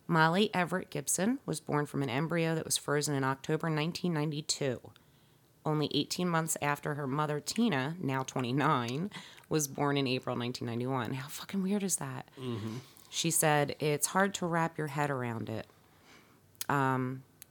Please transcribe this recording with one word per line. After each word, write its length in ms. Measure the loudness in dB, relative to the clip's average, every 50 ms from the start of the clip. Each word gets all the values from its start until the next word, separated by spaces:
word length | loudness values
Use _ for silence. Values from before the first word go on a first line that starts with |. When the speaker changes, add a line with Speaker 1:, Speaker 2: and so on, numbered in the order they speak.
| _
Speaker 1:
Molly 440 | 2 4 6 6 6 6 4 4 2 2
Everett 380 | 0 0 0 0 -4 -4 -4
Gibson 480 | -8 -6 -4 -2 0 2 2 2 0 0 -2
was 120 | -4 -6 -4
born 260 | -4 -2 0 0 0
from 160 | 0 -2 -2 -2
an 60 | 0
embryo 440 | 0 0 0 0 0 0 2 2 0
that 80 | 0 -2
was 140 | -2 -2
frozen 380 | -2 0 0 0 2 2 2 2
in 80 | 2 2
October 440 | 2 0 -2 -2 -2 -2 0 0 0
nineteen 440 | 0 0 0 -2 -2 -2 -2 0 0
ninety-two. 640 | 0 0 0 -2 -4 -4 -4 -4 -2 0 -2 -2 -2 -6 -14 -20 -20 _ -20 -20 -20 _ _ _ _ _ _ _ _ -2
Only 240 | 0 2 2 2 2 2
eighteen 360 | 0 0 0 -2 -2 0 2
months 260 | 2 2 0 0 -2 -2
after 320 | 0 -2 -2 -2 -2 -4 -4
her 140 | -2 -2
mother, 320 | -2 -2 0 0 0 -2 -4
Tina, 540 | -4 -4 0 2 2 2 2 2 0 -2 -4 -4
now 220 | -2 -2 0 -2 -2
twenty-nine, 840 | -2 -2 -2 0 0 2 4 4 4 4 4 2 0 -2 -4 -4 -6 -8 -10 -16 -16 -20 -16 -6 -2
was 180 | 0 0 0
born 300 | -2 -2 0 2 2 2
in 80 | 2 2
April 280 | 2 0 -2 -2 -2 -4
nineteen 320 | -2 -2 -4 -4 -4 -4
ninety-one. 460 | -4 -4 -2 -2 -2 0 -2 -2 -2 -4
How 120 | -6 -8
fucking 360 | -8 -10 -12 -10 -6 -4 -2 0
weird 180 | 0 0 0 0
is 120 | -2 -2
that? 340 | -2 -4 -6 -8 -10 -12 -12 -12 -10
Speaker 2:
Mm-hmm. 380 | -6 -6 -4 -4 -4 -6 -8 -8 -10 -14 -20 -20 -16 -8
Speaker 1:
She 220 | -4 -2 0 2
said, 440 | 2 4 4 6 6 6 4 2 0 -2
"It's 280 | 0 0 0 0 0
hard 280 | 2 2 2 2 2 0
to 100 | -2 -2
wrap 320 | 0 2 2 0 0 -2
your 100 | -4 -6
head 220 | -4 -2 0 0 0
around 400 | 0 -2 -2 -2 -4 -4 -4 -4
it," 160 | -6 -6 -8 -10 -16 -20 -20 -20 -20 -20 -20 -20 -20 -20 -20 -20 -20 -20 _ -18 -14 -8 -2 0
um, 540 | 2 2 4 2 2 2 0 -2 -4 -6 -10 _ _ -20 -18 _